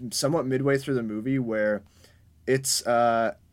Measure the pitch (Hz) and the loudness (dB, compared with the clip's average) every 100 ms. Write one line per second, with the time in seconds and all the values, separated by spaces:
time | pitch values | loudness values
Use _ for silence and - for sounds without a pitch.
0 | 120 - 143 165 131 131 135 139 139 127 | -8 -4 0 0 0 0 2 0 0 -2
1 | 113 107 127 135 117 110 107 104 - _ | -2 -4 -2 -2 -2 0 0 -2 -6 _
2 | - _ _ _ - 131 135 - - 120 | -20 _ _ _ 0 0 0 -2 0 2
3 | 120 117 113 - _ | 4 2 0 -4 _